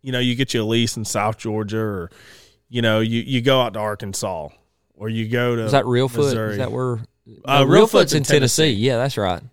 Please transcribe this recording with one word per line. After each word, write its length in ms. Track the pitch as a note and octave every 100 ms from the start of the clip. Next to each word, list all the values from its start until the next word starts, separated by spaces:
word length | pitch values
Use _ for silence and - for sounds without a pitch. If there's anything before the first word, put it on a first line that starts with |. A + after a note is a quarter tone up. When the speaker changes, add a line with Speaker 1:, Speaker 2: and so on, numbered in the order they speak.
Speaker 1:
you 100 | C3+
know, 60 | B2+
you 160 | B2
get 180 | A#2+ C3
you 100 | A#2+
a 20 |
lease 320 | G#2+ A2+ A2+ -
in 60 | G#2+
South 320 | G#2+ G#2+ -
Georgia, 400 | A#2 G#2+ G#2+ A2
or, 300 | A2 G2 E2+ - - - _ _ _
you 140 | A#2+
know, 180 | A#2 A2
you, 200 | A2 A#2
you 180 | B2 C3
go 200 | B2 C3
out 100 | A#2+
to 40 | G#2+
Arkansas, 680 | G#2+ G#2 G#2 F#2+ G2+ E2+ D2 _ _ _ _
or 140 | _ A2
you 180 | A2+ A2
go 300 | A#2+ B2 A#2+
to 80 |
Speaker 2:
Is 80 | A2
that 140 | C#3 B2+
Reelfoot? 300 | B2 C3 A#2+
Speaker 1:
Missouri. 320 | C#3+ A2+ A2
Speaker 2:
Is 60 | G#2
that 120 | B2
where? 300 | A#2 B2+ A#2 A#2 _ - -
Speaker 1:
Uh, 160 | - C#3
Speaker 2:
no, 60 | C#3
Speaker 1:
Reelfoot's 260 | F#3+ A3
Speaker 2:
Reelfoot's 200 | G#3 D#3
Speaker 1:
in 40 | D3+
Speaker 2:
in 40 |
Tennessee. 380 | C3+ D3 C3 -
Speaker 1:
Tennessee. 60 | D#3
Speaker 2:
Yeah, 240 | G2+ B2 A#2+
that's 180 | C3+ A#2+
right. 240 | G2 E2+ -